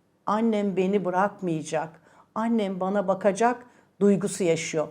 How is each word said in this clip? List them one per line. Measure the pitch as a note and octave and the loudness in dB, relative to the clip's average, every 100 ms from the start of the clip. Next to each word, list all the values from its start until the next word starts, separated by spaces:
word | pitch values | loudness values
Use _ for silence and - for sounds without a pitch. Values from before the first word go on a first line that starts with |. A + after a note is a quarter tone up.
| _ _ - | _ _ -4
annem | G#3 A#3 G#3 G3+ F3+ | 0 2 0 0 0
beni | F#3 G3+ F3+ | 2 0 0
bırakmayacak, | F3+ G3+ G3+ F3+ D#3 D#3 D#3+ D3 - _ - _ A3 | 0 0 -2 -4 -4 -4 -4 -6 -12 _ -20 _ -6
annem | A3+ A#3 G3 F#3+ | -2 0 -2 -2
bana | F#3+ G3+ F#3 | -2 0 0
bakacak." | F#3+ G#3 F#3+ A#3 B3 - _ _ - | 0 0 2 2 0 -8 _ _ 2
duygusu | G3+ G3 G3+ - | 4 4 0 0
yaşıyor. | F3+ E3 - D#3+ D3+ | 0 0 -2 -4 -4